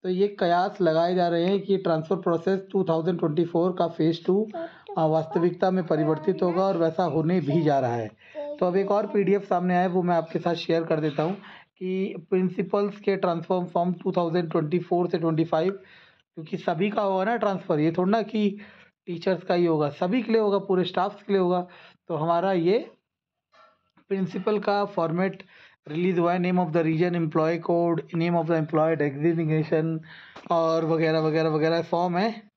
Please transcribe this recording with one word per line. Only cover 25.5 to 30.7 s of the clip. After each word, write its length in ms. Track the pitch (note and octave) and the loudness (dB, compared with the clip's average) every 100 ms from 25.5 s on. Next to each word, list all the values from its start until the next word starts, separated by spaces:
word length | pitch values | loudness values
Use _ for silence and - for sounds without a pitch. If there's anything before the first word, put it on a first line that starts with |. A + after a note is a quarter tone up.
| - - _ - | -20 -20 _ -8
रिलीज 300 | D#3 F3+ F3 | -2 0 2
हुआ 140 | E3+ | 2
है, 80 | F3+ | 2
name 260 | F3+ F3+ F3 | 2 0 2
of 100 | E3 | 0
the 60 | |
region, 340 | D#3+ D#3+ F3+ F3 | 2 2 0 0
employee 420 | D#3+ D#3+ D#3+ E3 E3 | 0 0 0 0 0
code, 300 | E3+ E3+ E3+ - | 2 2 0 -4
name 280 | E3 E3+ E3+ | -2 0 0
of 40 | D#3+ | 0
the 140 | E3 | 0
employee 360 | D3+ D#3+ D#3+ D#3 | 2 2 2 2
designation 1000 | D3 C#3 D#3+ E3 D#3 D#3 D3+ D#3+ D#3+ D#3+ - - - - - | -2 0 0 0 0 0 0 0 0 -4 -8 -20 -20 -20 -2
और 340 | E3+ E3 | 0 2